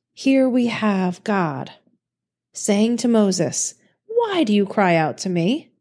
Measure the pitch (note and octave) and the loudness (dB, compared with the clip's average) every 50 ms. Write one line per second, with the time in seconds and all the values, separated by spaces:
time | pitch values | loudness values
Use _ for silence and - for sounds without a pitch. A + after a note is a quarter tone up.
0 | _ _ _ - - C4+ C4+ C4+ C4 C4 A#3 B3+ A#3+ A#3 G#3+ G#3 A3 G#3+ G3+ F#3+ | _ _ _ -4 0 2 2 4 2 2 2 0 0 0 -2 -2 0 0 0 0
1 | F#3 F3+ F3 - - - G#3 G3 F3+ D#3 C#3 C3 - - - - _ _ _ _ | 0 -2 -2 -4 -4 -2 -2 0 0 -2 -4 -6 -10 -12 -16 -20 _ _ _ _
2 | _ _ _ _ _ _ _ _ _ _ - - - - G3+ G3+ G#3+ A3+ A#3+ A3+ | _ _ _ _ _ _ _ _ _ _ -14 -6 -2 0 0 2 2 0 0 0
3 | - A#3+ A#3 A3 G#3 G3 F#3 F3+ E3+ C3 - - - - - _ _ _ _ _ | 0 2 2 4 2 2 0 0 -2 -4 -4 -6 -6 -8 -10 _ _ _ _ _
4 | _ - A4 A#4 A#4 G#4+ G4 F4 D4+ G#3+ G#3 G3+ G3+ G3 - - G3+ F3+ E3+ E3 | _ -6 -2 -2 -2 0 0 0 2 2 2 2 0 0 0 2 2 4 4 2
5 | D#3+ D3+ - - - F#3+ F3+ F3 E3 F#3 B3+ D#4+ - _ _ _ | 2 0 -4 -6 -6 -4 -2 0 0 0 0 -2 -6 _ _ _